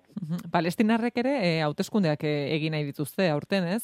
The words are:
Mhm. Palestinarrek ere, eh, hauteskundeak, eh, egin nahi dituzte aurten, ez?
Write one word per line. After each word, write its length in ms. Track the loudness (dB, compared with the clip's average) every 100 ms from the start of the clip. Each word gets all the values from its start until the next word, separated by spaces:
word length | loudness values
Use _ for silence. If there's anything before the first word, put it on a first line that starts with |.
| -16 -10
Mhm. 280 | -6 -6 -2
Palestinarrek 680 | 0 2 2 2 2 0 0
ere, 160 | 0 0 2 2
eh, 40 |
hauteskundeak, 640 | 0 -2 -2 0 2 2
eh, 320 | 0 -2 0 0
egin 160 | 0
nahi 140 | -2 -2
dituzte 420 | -4 -4 0 2
aurten, 360 | 2 0 0 0
ez? 140 | -2